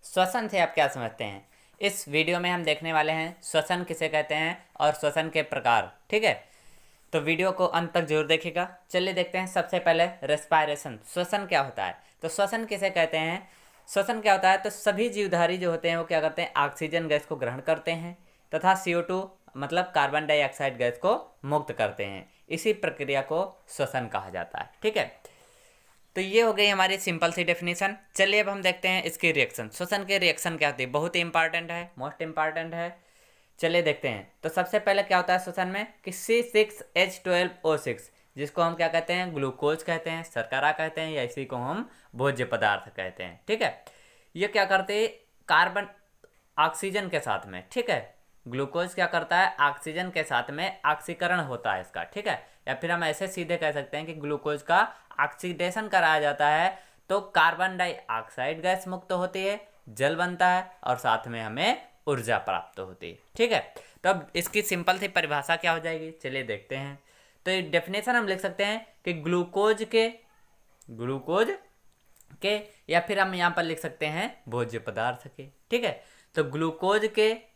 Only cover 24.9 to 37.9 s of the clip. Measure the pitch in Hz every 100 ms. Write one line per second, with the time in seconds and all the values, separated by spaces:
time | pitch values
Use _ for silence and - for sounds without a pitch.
24.9 | 220 131 - - _ _ _ _ _ _
25.9 | _ _ - 190 208 226 208 208 196 190
26.9 | 190 190 165 170 170 170 170 175 175 196
27.9 | 208 - - 196 208 196 196 185 180 185
28.9 | 185 175 - 170 147 120 - 107 - 180
29.9 | 202 190 196 180 - 180 165 147 131 127
30.9 | 143 170 175 170 165 165 170 165 170 175
31.9 | - 135 - 160 160 156 160 165 165 170
32.9 | 175 _ _ _ _ _ _ 165 170 160
33.9 | 147 135 107 95 _ 160 165 180 214 208
34.9 | 202 196 185 180 185 180 180 185 190 220
35.9 | - - 185 - 233 240 214 214 - -
36.9 | - 185 185 185 175 180 180 160 151 139